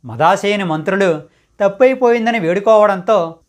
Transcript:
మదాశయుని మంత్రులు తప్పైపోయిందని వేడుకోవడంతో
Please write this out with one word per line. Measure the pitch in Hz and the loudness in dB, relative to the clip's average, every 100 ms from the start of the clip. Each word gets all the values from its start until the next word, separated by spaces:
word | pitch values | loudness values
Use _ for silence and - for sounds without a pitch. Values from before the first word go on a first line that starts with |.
మదాశయుని | 123 117 160 196 202 208 | -16 -2 0 2 -2 -4
మంత్రులు | 185 156 156 190 196 156 151 _ _ _ | -4 -4 -4 0 0 -2 -8 _ _ _
తప్పైపోయిందని | 202 196 262 262 247 233 226 233 | -4 2 0 2 0 0 -2 -2
వేడుకోవడంతో | 165 185 208 214 208 190 185 214 165 165 | -2 -2 2 4 4 0 0 0 -2 -10